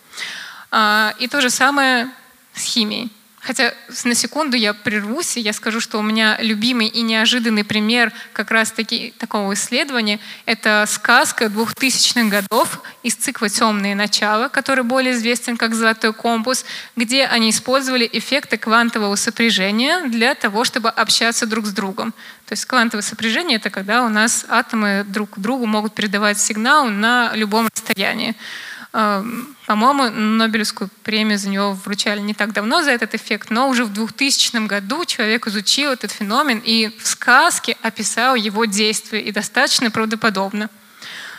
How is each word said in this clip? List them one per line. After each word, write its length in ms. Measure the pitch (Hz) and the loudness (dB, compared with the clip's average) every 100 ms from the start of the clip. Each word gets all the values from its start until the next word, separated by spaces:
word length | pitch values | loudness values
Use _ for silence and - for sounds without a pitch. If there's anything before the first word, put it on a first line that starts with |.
| - - - - - - - | -16 -12 -12 -10 -14 -16 -2
А, 420 | 220 208 208 214 - | 2 4 4 2 -2
и 80 | 247 | -4
то 140 | 285 | 0
же 80 | 254 | 2
самое 600 | - 269 285 262 254 254 - - _ _ | 4 2 4 4 2 0 -8 -20 _ _
с 100 | - | -10
химией. 480 | - 247 214 208 233 - _ - | -4 0 0 -2 -8 -12 _ -14
Хотя 340 | - 254 240 - - | -6 0 0 -2 -12
с-, 160 | 247 240 | -6 -2
на 100 | 233 | 0
секунду 420 | 240 294 311 247 | 0 -2 0 2
я 160 | 208 | 0
прервусь, 640 | 208 247 208 202 277 349 240 | -2 -2 -2 -2 -4 -4 -4
и 20 | |
я 140 | 214 | -4
скажу, 260 | 214 233 220 | -4 -2 -4
что 200 | - 220 | -4 -2
у 20 | |
меня 360 | 214 220 220 214 | 0 2 2 2
любимый 460 | 226 214 233 247 214 | 0 0 0 2 0
и 140 | 226 | 0
неожиданный 600 | 226 226 220 247 233 214 | 0 2 2 2 2 2
пример 480 | 208 214 214 247 226 - - | 2 0 2 2 0 -2 -12
как 160 | - 208 | -8 -2
раз-таки 640 | 226 220 - 214 226 - - | 0 0 -2 -4 -4 -6 -10
такого 340 | 233 214 196 | -6 -2 -2
исследования. 640 | 202 - 240 311 247 214 208 - - - | -2 -2 -2 -2 -2 0 -2 -6 -10 -4
Это 380 | 220 220 214 214 | 0 2 4 2
сказка 600 | - - 240 311 - 220 | 0 4 4 4 2 0
двухтысячных 800 | 208 226 - 262 - - 247 220 | 0 -2 0 0 2 2 2 2
годов 540 | 202 196 226 330 - - - | 2 2 2 2 -2 -12 -8
из 100 | 240 | -4
цикла 340 | - - 247 208 | -4 -4 -2 -2
«Тёмные 480 | - 226 208 196 202 | 0 2 2 0 0
начала», 540 | 208 - 208 214 269 | 0 0 2 2 0
который 340 | 285 277 262 | -2 0 2
более 300 | 233 262 254 | 2 2 2
известен 420 | 247 226 240 - 233 | 2 0 -2 -2 -2
как 180 | 226 226 | 0 2
«Золотой 360 | 226 220 226 | 2 2 0
компас», 540 | 214 233 226 226 254 - - - - | 0 0 0 0 -2 -4 -12 -10 -4
где 300 | 226 269 262 | 0 2 2
они 260 | 233 220 | 4 2
использовали 580 | 214 - 262 262 254 233 | 2 2 0 2 0 0
эффекты 460 | 214 - 277 - 220 | -2 -2 -2 0 -4
квантового 580 | - 220 233 233 208 202 | 2 4 4 2 0 0
сопряжения 840 | - - 233 190 190 214 269 359 294 | -2 0 2 2 2 2 2 0 0
для 260 | 226 240 | 2 2
того, 320 | 294 226 202 254 | 2 -2 0 0
чтобы 240 | 262 220 | 0 0
общаться 560 | - 214 - 226 233 233 | 0 2 2 2 0 -2
друг 220 | 220 214 | -2 -4
с 40 | |
другом. 400 | 202 196 190 220 - - - - | -4 -4 -4 -6 -8 -14 -18 -10
То 60 | |
есть 120 | 214 - | -8 -4
квантовое 380 | 254 226 214 | 0 0 0
сопряжение — 540 | 202 220 220 247 349 226 | -6 -4 -2 0 0 -2
это 120 | 220 | -2
когда 340 | 196 196 233 | -6 -2 0
у 60 | 240 | 2
нас 360 | 214 226 - - | 2 2 0 0
атомы 560 | 233 254 226 208 196 202 | 0 0 0 0 0 -2
друг 280 | 208 202 208 | -4 -4 -6
к 40 | |
другу 280 | 202 269 226 | -4 -2 0
могут 260 | 214 214 | 0 -2
передавать 460 | - 208 202 208 202 | -2 -2 0 0 0
сигнал 500 | - 214 233 302 254 | 0 0 4 4 4
на 420 | 202 220 247 226 220 | 2 2 2 2 0
любом 340 | 214 214 226 | 0 2 0
расстоянии. 600 | - - 220 196 - - 220 - - - - 233 - | -2 -4 -2 0 0 -4 -6 -10 -14 -14 -16 -8 0
Эм, 600 | 214 202 196 - - - - | 0 0 -4 -8 -10 -10 -2
по-моему, 440 | 214 247 285 247 | 2 4 4 2
Нобелевскую 800 | 214 214 220 226 220 214 - 190 - | 0 2 2 2 0 -2 -4 -8 -10
премию 340 | - 214 214 208 | -4 0 2 0
за 120 | 196 | 0
него 240 | 196 202 | -2 -2
вручали 480 | 190 190 202 220 208 | -2 -6 -4 -2 -2
не 120 | 202 | -4
так 200 | 214 208 | -2 -2
давно 280 | 208 208 330 | -2 0 2
за 100 | 294 | 2
этот 220 | 240 214 | 2 0
эффект, 360 | 220 - 208 - | -4 -4 -6 -2
но 180 | 220 269 | 0 2
уже 160 | 247 | 2
в 80 | 233 | 0
двухтысячном 760 | 202 226 - 269 - - 240 214 | -2 -4 -2 0 2 0 0 -2
году 360 | 202 196 294 | -2 -2 -4
человек 440 | 349 - 214 233 226 | -4 -2 0 0 -2
изучил 440 | 208 196 - 294 | -4 0 0 0
этот 200 | 254 202 | -2 -4
феномен 500 | - 202 233 294 220 | -6 -2 0 2 0
и 340 | 226 226 214 - | 2 2 0 -2
в 80 | - | -6
сказке 720 | - - 254 339 - - - | -2 6 6 6 2 -4 -4
описал 540 | 226 220 202 - 254 254 | -4 -4 -4 0 2 2
его 280 | 208 202 | 0 0
действия, 560 | 226 196 214 214 - 220 | 0 2 0 0 -4 -6
и 140 | 226 | -4
достаточно 580 | 208 208 - 285 - 240 | -4 -2 0 2 2 0
правдоподобно. 800 | 226 220 220 233 190 196 208 214 - - - - - - | 0 -2 0 0 0 -2 -4 -6 -10 -20 -20 -16 -14 -14